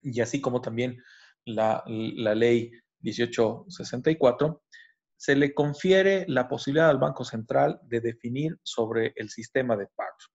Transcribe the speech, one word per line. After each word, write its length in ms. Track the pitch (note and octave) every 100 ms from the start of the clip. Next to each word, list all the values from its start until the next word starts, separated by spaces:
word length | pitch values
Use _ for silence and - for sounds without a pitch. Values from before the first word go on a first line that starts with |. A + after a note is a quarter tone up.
y 220 | C#3+ A#2
así 180 | A2+ C#3
como 220 | C3+ B2
también 340 | B2+ A2+ B2 B2 _ - - _
la, 400 | - A2 A2 A2 -
la 480 | A2+ A2 - A2
Ley 380 | G#2+ A#2 A#2+ A#2 - _ _
dieciocho 680 | E3+ - A#2 A#2 A2 A2+ -
sesenta 420 | - - B2+ C#3
y 60 | D#3+
cuatro, 460 | B2+ A#2+ D3+ E3 _ - - _ _
se 220 | _ - C#3
le 160 | C#3+
confiere 720 | C#3+ D3 C#3+ F#3 F#3+ F#3+ G3 F#3+
la 220 | C3 B2+
posibilidad 400 | C#3+ - C#3+ E3
al 100 | C#3
Banco 240 | C#3+ C#3+
Central 560 | A#2+ A2+ A2+ C3+ C#3+ E3
de 180 | C3+ A#2
definir 580 | A#2 A2+ A#2+ B2+ D#3 F3
sobre 500 | - - A2 A2+ A#2 -
el 120 | G#2+
sistema 480 | - A2+ - B2+ G#2+
de 120 | G2
pagos. 440 | - F#2+ - -